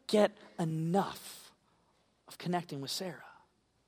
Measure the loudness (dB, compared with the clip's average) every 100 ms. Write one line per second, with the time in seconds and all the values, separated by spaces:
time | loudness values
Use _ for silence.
0 | 2 6 6 4 -12 -4 -2 0 2 2
1 | 2 -4 -14 -16 -18 _ _ _ _ _
2 | _ _ -20 -8 0 0 -2 -8 -6 -4
3 | -6 -8 -16 -20 _ _ _ _